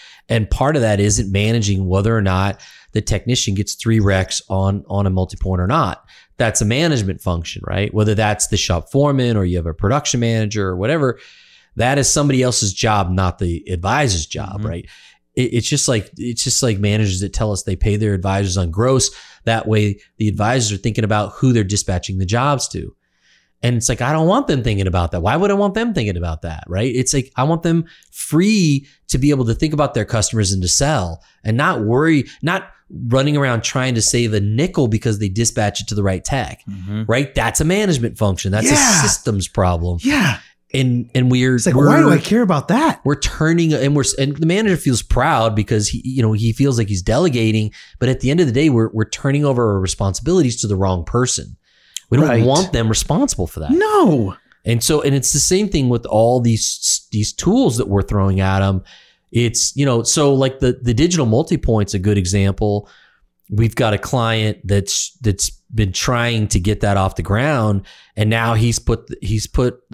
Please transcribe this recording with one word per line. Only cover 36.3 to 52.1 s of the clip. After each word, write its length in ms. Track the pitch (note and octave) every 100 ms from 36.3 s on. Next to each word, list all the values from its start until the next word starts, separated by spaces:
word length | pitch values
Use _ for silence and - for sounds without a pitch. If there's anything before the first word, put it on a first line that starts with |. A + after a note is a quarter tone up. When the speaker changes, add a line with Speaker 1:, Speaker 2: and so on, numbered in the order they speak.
| C3+ A2 - -
Speaker 2:
Mm-hmm. 360 | G2 F#2 G#2+ G#2+
Speaker 1:
right? 260 | B2 C#3
That's 260 | B2+ A2+ -
a 40 |
management 540 | D3+ G3 G3+ C#3 A#2 -
function. 340 | G#2 F2+ F#2+
That's 180 | G#2 B3+
Speaker 2:
Yeah. 40 |
Speaker 1:
a 280 | D4 C4 F3+
systems 460 | B2+ - B2 G2 -
problem. 500 | - F2+ F2 F2 F2
Speaker 2:
Yeah. 360 | C4 D4 E3 G2 - _ _
Speaker 1:
And, 340 | C3 C3 B2 A#2+
and 160 | C3 B2
we're, 240 | B2+ B2+
Speaker 2:
It's 120 | B2 E3+
like, 100 | B2+
why 240 | D3 C4
do 60 | -
Speaker 1:
we're 80 |
Speaker 2:
I 40 | E3+
care 240 | - A3
about 240 | G#3 D3 -
that? 320 | A3+ D#4 -
Speaker 1:
we're 140 | C#3 C#3+
turning, 520 | - - D#3+ E3+ E3
and 220 | C#3 C#3
we're, 80 | D3 - -
and 180 | C#3 C#3+
the 80 | E3
manager 300 | F#3+ A3 E3+
feels 260 | C#3+ A2+
proud 520 | - B2 D3 C3 A2+
because 340 | G#2+ G2+ A2 G#2
he, 140 | -
you 160 | C3 C3
know, 120 | A2
he 200 | G#2+ A2+
feels 240 | A2+ C#3 A#2
like 100 | G2+
he's 120 | F#2+
delegating, 720 | F#2 B2 F3 A#2+ A2 A2 G#2+ - - -
but 80 | B2
at 120 | B2+
the 100 | B2+
end 100 | E3
of 60 | D3
the 60 |
day, 180 | A#2+ D#3
we're, 200 | A#2 A2+
we're 180 | A2 G#2
turning 360 | - C3+ C#3+
over 260 | D3 B2 A2+
our 40 | G2
responsibilities 800 | F#2+ - G2+ - B2 F#3 C3 A2
to 40 | G#2+
the 80 | F#2+
wrong 280 | F#2+ F2+
person. 520 | E2 A#2+ B2+ - - - _ _ _ - -